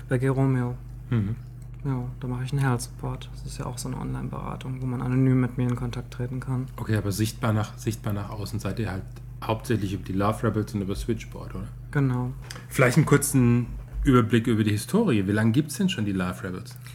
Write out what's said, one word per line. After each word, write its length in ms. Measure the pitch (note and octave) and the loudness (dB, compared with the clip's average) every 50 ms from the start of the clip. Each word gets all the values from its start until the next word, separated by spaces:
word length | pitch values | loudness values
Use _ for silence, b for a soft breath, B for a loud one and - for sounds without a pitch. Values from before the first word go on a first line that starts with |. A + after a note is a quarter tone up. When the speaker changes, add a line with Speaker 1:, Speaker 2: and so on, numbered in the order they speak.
| B - | B 0
Speaker 1:
bei 100 | C3+ B2 | 0 2
Geromeo. 580 | B2+ C3+ C3+ C3 C3+ C3+ C3 B2+ B2 B2 B2 - - - - - - - | 2 2 4 4 4 4 4 2 2 0 -4 -6 -10 -12 -12 -12 -4 -2
Speaker 2:
Mhm. 240 | B2 A#2 G2+ G2 A2+ - - - - - - - - - - | 0 0 2 0 -2 -4 -8 -12 -14 -14 -14 -14 -12 -8 -4
Speaker 1:
Ja, 200 | C#3+ C3+ B2+ B2 B2 B2 A#2+ | -4 -2 -2 -4 -6 -8 -6
da 80 | - B2 | -6 -4
mache 160 | B2 B2 C3 | -4 -4 -4
ich 80 | B2+ C3+ | -2 0
einen 80 | C#3+ | 2
Health 220 | C3+ C3+ B2 A#2+ - | 2 2 2 0 -2
Support. 460 | - - - - C3 B2+ B2+ - - - | -6 -10 -8 -8 -6 -6 -8 -10 -12 -12
Das 120 | - - C3+ - | -12 -10 -10 -8
ist 60 | - | -6
ja 80 | - | -6
auch 120 | - - A#2+ | -6 -6 -6
so 100 | - - | -6 -6
eine 100 | - - | -6 -6
Online-Beratung, 840 | - B2+ C3 C3 C3 B2+ - - - - - - - C3 C3 B2+ B2+ | -4 -4 -4 -4 -6 -6 -6 -6 -6 -6 -8 -8 -6 -8 -6 -4 -4
wo 40 | |
man 140 | C3 B2 A#2+ C3+ | -4 -2 -2 0
anonym 380 | B2+ B2+ C3 C3 C3 B2+ C3 | 0 2 4 6 6 6 6
mit 160 | B2+ A#2+ - - | 4 2 2 0
mir 100 | B2+ B2 | 0 0
in 80 | B2 | 0
Kontakt 360 | A#2+ B2+ A#2+ A2+ A#2+ A#2 A#2+ - | -2 -2 -4 -4 -6 -8 -8 -6
treten 260 | - B2 B2 B2+ B2+ | -6 -6 -4 -4 -6
kann. 260 | B2 - C3 B2 B2+ C3 - | -4 -4 -2 -2 -4 -4 -6
Speaker 2:
Okay, 200 | - A#2+ G2 A2 | -6 -2 0 0
aber 140 | G#2+ F#2+ G2+ G2 | 2 2 0 0
sichtbar 400 | F#2 A2 A2 - - - A2+ G#2+ | 0 0 -2 -2 0 0 2 2
nach, 240 | G#2+ G#2+ - - - | 2 0 -2 -4 -6
sichtbar 340 | - A#2+ A2 - - A2 G2+ | -4 -4 -4 -4 -4 -4 -4
nach 180 | G2+ G2+ - | -4 -4 -6
außen 280 | - G#2+ G2+ G2 - G#2 | -6 -8 -6 -6 -6 -4
seid 180 | - G2 F#2 - | -4 -4 -2 -2
ihr 120 | G#2+ F#2+ | -2 -2
halt 120 | F#2 F#2+ F2+ - - - - - - - - | -4 -6 -8 -8 -12 -14 -14 -14 -12 -8 -4
hauptsächlich 480 | - A2+ A2 - - B2 G#2 G2 G2 G2+ | -4 -4 -2 0 0 0 0 0 -2 -4
über 100 | F#2 - | -4 -4
die 80 | - F#2+ | -2 0
Love 300 | F#2+ G2+ G#2 G#2+ - - | 2 2 2 2 2 2
Rebels 300 | A2+ G2 G#2+ G#2 - - | 2 2 2 0 0 0
und 60 | G#2 | -2
über 140 | G2 F#2 G2 | -2 -2 -2
Switchboard, 600 | - - - A#2 A2+ - - - F2 E2+ - - | -2 -2 -2 -2 -2 -4 -8 -10 -10 -10 -8 -8
oder? 100 | F#2 F#2+ A#2 - - - - | -8 -8 -8 -10 -12 -10 -4
Speaker 1:
Genau. 400 | - D3 C#3 C3+ B2+ B2 B2 B2 C3 B B B B B B - | 0 2 2 2 2 0 -2 -4 -6 B B B B B B -4
Speaker 2:
Vielleicht 280 | - - C#3 B2 B2 | 2 4 4 6 6
einen 100 | D#3+ C#3+ | 6 6
kurzen 600 | - D3 C#3 C#3+ - - C3+ B2 A#2+ A#2+ A#2+ A#2+ - - - - - - - - | 8 6 6 6 4 4 6 6 6 6 4 2 0 -4 -8 -10 -8 -4 0 4
Überblick 420 | - B2+ B2 A#2+ G#2+ B2 A#2+ A2+ | 6 8 8 6 6 4 4 4
über 160 | B2+ A#2 G#2+ A2 | 4 4 4 4
die 60 | G#2 | 4
Historie. 560 | G#2 G#2 - - - G3 A#3 G3 B2+ G#2 F#2+ | 2 0 0 2 2 4 4 4 4 2 2
Wie 60 | F#2+ G#2 | 2 2
lange 180 | G#2+ A2 A2+ A2 | 4 4 4 4
gibt's 240 | C#3+ D#3 D3+ - | 4 2 0 0
denn 120 | - G3+ F#3 | 0 0 0
schon 160 | - - G#2+ | 0 0 -2
die 80 | G#2 G2 | 0 0
Love 320 | F#2 F2+ F2+ F2+ - - | 0 0 0 -2 -4 -6
Rebels? 320 | F#2+ F#2 F2+ - - - B B B B | -6 -8 -8 -10 -12 -14 B B B B